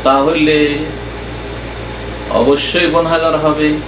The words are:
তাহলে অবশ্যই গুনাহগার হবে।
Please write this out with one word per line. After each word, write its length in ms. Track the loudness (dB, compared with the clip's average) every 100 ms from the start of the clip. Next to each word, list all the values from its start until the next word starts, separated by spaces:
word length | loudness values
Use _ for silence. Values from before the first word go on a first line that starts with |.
তাহলে 720 | 4 4 2 2 2 4 2 0 -6 -8 -10 -10 -10 -10 -10 -10 -10 -10 -10 -10 -10 -10 -2
অবশ্যই 560 | 2 4 2 0 0 2
গুনাহগার 520 | 2 2 2 2 2
হবে। 340 | 0 2 0 0